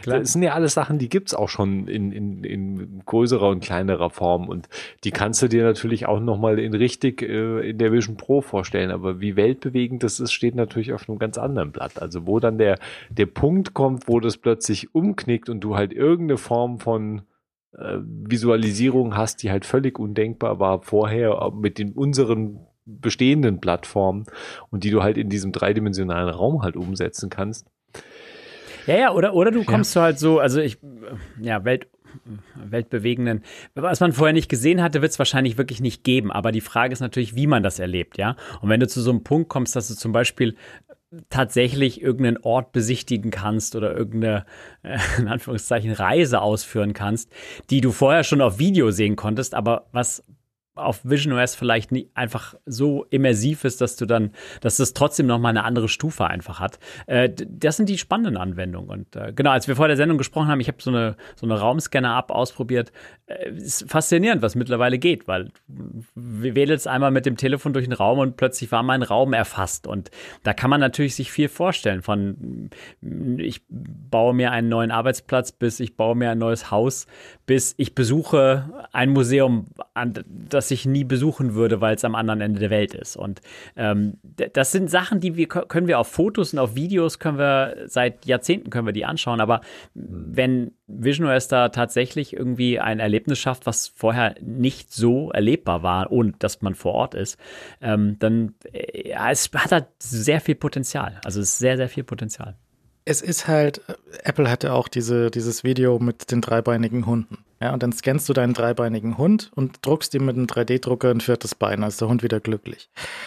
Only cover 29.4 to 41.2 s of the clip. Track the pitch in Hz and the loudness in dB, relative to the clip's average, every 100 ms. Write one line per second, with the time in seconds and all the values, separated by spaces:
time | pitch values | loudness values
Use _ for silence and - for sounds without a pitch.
29.4 | 196 233 214 214 208 175 165 147 151 160 | 4 4 2 2 4 4 4 4 4 6
30.4 | 139 135 151 - 143 120 107 107 - - | 4 2 0 -4 -18 -18 -16 -14 -16 -10
31.4 | 113 107 104 131 - _ _ - 120 104 | -4 -2 0 -2 -2 _ _ -20 -16 -18
32.4 | - 135 107 117 113 120 110 120 120 110 | -16 -18 -6 -4 -2 -2 -2 0 0 -2
33.4 | - - - - 165 175 180 131 156 160 | -6 -20 -14 -4 -2 2 2 4 4 4
34.4 | 156 127 139 180 170 151 156 - 131 135 | 2 0 2 4 2 2 0 2 0 2
35.4 | 131 110 127 113 127 - - 127 104 95 | 0 0 -4 -2 -4 -2 2 2 2 0
36.4 | 110 113 - 117 127 127 127 - 113 113 | 0 0 -2 0 0 0 -4 -4 -4 0
37.4 | 147 131 98 - 90 90 82 - 101 123 | 4 4 2 -2 -4 -4 -4 -2 -4 -4
38.4 | - - 101 110 127 127 120 117 - 151 | -12 -6 2 4 4 2 2 0 2 0
39.4 | 160 139 123 127 104 110 113 113 120 - | 2 -2 -2 -4 -6 -6 0 2 0 0
40.4 | 120 110 - - _ - _ 170 | -2 -2 -18 -20 _ -20 _ -20